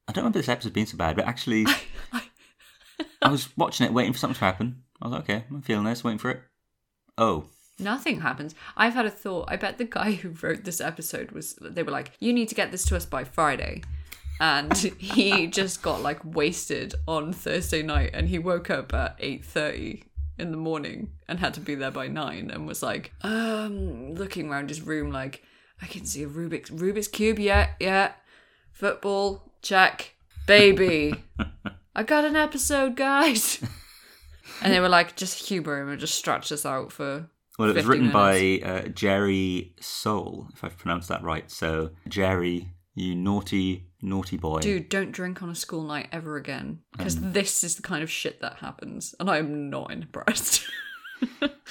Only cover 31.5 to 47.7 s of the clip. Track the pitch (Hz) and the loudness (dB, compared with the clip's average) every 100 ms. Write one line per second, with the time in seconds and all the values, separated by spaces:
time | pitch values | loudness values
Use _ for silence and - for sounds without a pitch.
31.5 | - - - _ - 220 302 302 311 302 | -6 -12 -12 _ -4 2 4 4 4 4
32.5 | 302 - 285 269 254 269 277 311 220 - | 2 2 2 2 2 2 6 6 4 2
33.5 | - - - - - - - - - - | -2 -6 -10 -18 -20 -20 -20 -20 -20 -18
34.5 | - 190 185 185 175 175 - 185 - - | -2 4 6 8 6 6 0 -6 -6 -4
35.5 | 190 156 143 139 139 156 - - - - | -2 -2 -4 -4 -6 -4 -2 0 -2 -2
36.5 | 147 143 131 - - 143 143 165 _ _ | -4 -2 -4 -6 -8 -6 -6 -10 _ _
37.5 | - 110 107 117 131 123 104 101 95 95 | 0 4 6 6 6 8 8 8 8 6
38.5 | 95 - 92 - - 101 98 101 95 95 | 4 0 -4 -4 -2 2 4 4 4 2
39.5 | 92 90 - - - 107 104 98 98 - | 0 -4 -12 -10 -4 -2 -2 -2 -8 -12
40.5 | - - - - 87 87 87 85 80 - | -12 -12 -8 -2 -2 -2 -4 -2 -4 -6
41.5 | - 82 80 80 - - 101 95 95 87 | -4 -2 0 -2 -6 -8 0 2 2 2
42.5 | 87 90 - _ - 92 90 92 101 - | -2 -6 -14 _ -6 -2 0 0 0 0
43.5 | 98 95 92 - _ 98 98 90 87 87 | 0 0 -2 -8 _ -4 -4 -4 -4 -2
44.5 | 78 202 190 - 196 196 214 180 185 175 | 0 0 -2 -2 -4 -4 -6 -8 -8 -8
45.5 | 170 - 165 156 147 - 165 160 147 139 | -8 -8 -8 -6 -6 -8 -10 -8 -8 -8
46.5 | 131 135 160 _ - 190 160 185 185 196 | -8 -8 -10 _ -6 -4 -2 0 0 0
47.5 | - 175 | 0 0